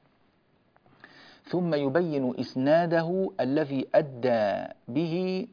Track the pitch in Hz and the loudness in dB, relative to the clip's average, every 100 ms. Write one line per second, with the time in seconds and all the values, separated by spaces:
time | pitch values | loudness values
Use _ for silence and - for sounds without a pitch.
0 | _ _ _ _ _ _ _ _ _ _ | _ _ _ _ _ _ _ _ _ _
1 | - - - - - 175 175 147 139 156 | -20 -20 -20 -20 -6 -2 0 0 2 2
2 | 175 143 127 - 127 131 139 165 175 165 | 0 0 -2 -2 -6 -2 4 4 4 2
3 | 165 185 190 - 127 147 139 135 - - | 0 0 -2 -2 -2 0 0 -4 0 2
4 | 143 123 123 113 104 95 90 - - 127 | 0 0 0 2 2 0 -6 -12 -6 -2
5 | 170 170 185 185 - | -2 -2 -2 -4 -4